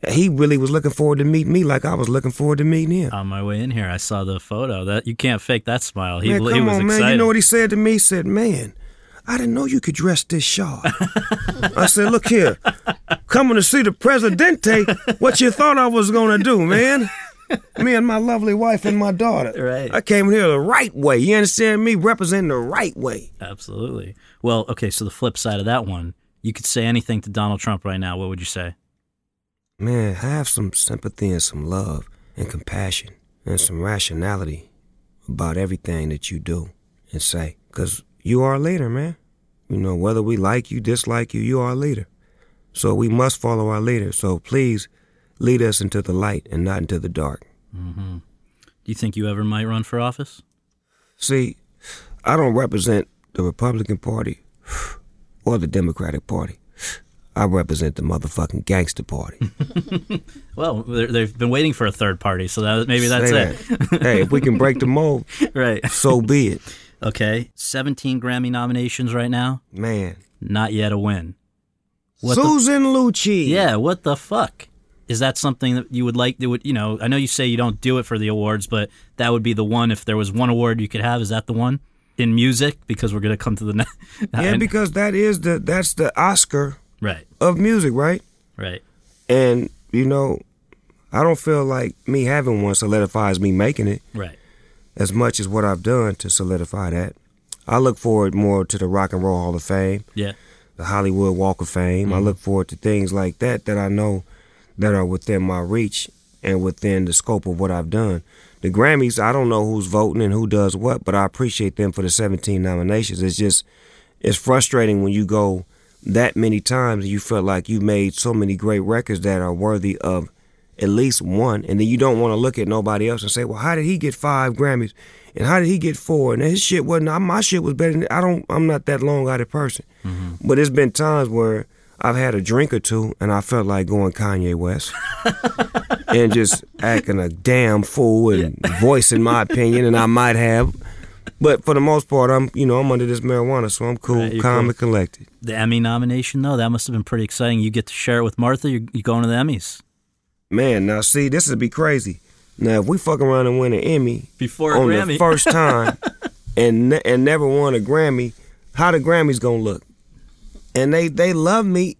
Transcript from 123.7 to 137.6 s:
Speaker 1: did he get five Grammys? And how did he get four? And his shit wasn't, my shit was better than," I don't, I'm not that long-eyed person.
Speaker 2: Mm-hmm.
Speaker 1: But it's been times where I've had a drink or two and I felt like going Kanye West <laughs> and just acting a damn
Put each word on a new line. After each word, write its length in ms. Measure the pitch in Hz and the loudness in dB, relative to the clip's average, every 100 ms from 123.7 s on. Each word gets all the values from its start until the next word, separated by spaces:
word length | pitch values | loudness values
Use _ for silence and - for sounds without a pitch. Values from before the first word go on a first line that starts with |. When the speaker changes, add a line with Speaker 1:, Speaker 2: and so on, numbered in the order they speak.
Speaker 1:
did 100 | 165 | -2
he 140 | 156 185 | 0 0
get 160 | 151 | -2
five 400 | 127 147 139 131 | -4 -2 0 0
Grammys? 380 | 117 143 127 113 - - - - - | 0 0 0 -2 -8 -20 -20 -16 -4
And 100 | 110 | 0
how 120 | 185 | 2
did 100 | 170 | 2
he 80 | 185 | 2
get 220 | 165 151 | 0 -4
four? 340 | - 156 131 | -2 2 2
And 100 | 117 | 2
his 180 | 147 185 | 2 0
shit 240 | - 180 135 | 0 0 2
wasn't, 340 | 165 156 156 | 0 0 0
my 220 | 190 190 | 0 0
shit 200 | 220 185 | 0 0
was 120 | - | 0
better 180 | 135 165 | 0 0
than," 140 | 156 170 | 2 0
I 120 | 165 | 0
don't, 240 | 180 175 - | 2 0 -2
I'm 180 | - 160 | 0 2
not 200 | 147 143 | 0 -2
that 160 | 139 | -2
long-eyed 440 | 139 143 131 127 120 | 0 0 0 -2 -4
person. 340 | 151 143 - - _ | -2 -4 -6 -12 _
Speaker 2:
Mm-hmm. 440 | 92 90 90 87 - | -10 -8 -8 -6 2
Speaker 1:
But 100 | 127 | 4
it's 120 | 147 | 4
been 200 | 131 143 | 4 2
times 380 | - 156 151 131 | 2 0 2 2
where 380 | 113 113 107 107 _ _ _ | 2 2 0 -4 _ _ _
I've 160 | - 123 | -2 0
had 180 | 131 | 0
a 60 | 107 | 0
drink 320 | 95 117 147 | 0 2 2
or 80 | 113 | 0
two 340 | - 113 110 - | -2 -2 -2 -2
and 100 | 101 | 0
I 120 | 101 | 0
felt 240 | 101 123 98 | 0 -2 0
like 200 | 98 92 | 0 0
going 260 | 104 98 | 0 0
Kanye 420 | 87 104 98 90 | 0 -2 0 0
West 360 | 87 87 104 - - - - | 0 -2 -4 -6 -10 -10 -4
<laughs> 840 | - - - - 339 - - 339 - | -4 -2 -6 -4 -4 -4 -4 -6 0
and 240 | 117 117 | 2 4
just 320 | 110 107 - - - | 4 2 0 -4 -6
acting 380 | 113 113 - 98 | -2 0 0 -2
a 100 | 87 | -2
damn 540 | 85 - 127 | -2 0 2